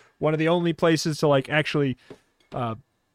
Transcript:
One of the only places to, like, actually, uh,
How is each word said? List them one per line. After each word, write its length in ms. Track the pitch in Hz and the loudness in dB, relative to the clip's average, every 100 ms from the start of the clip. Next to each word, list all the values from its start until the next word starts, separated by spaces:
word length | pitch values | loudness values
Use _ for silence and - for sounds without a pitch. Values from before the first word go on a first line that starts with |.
| _ - | _ -4
One 140 | 151 | -2
of 60 | 156 | 0
the 80 | 160 | 0
only 260 | 175 170 | 0 0
places 440 | 160 170 156 170 147 | 0 2 2 0 0
to, 80 | 156 | 2
like, 220 | 139 - | 2 2
actually, 480 | 151 139 147 139 123 - - _ _ _ | -2 0 0 -2 -4 -12 -20 _ _ _
uh, 220 | 139 117 110 _ _ _ | -8 -8 -8 _ _ _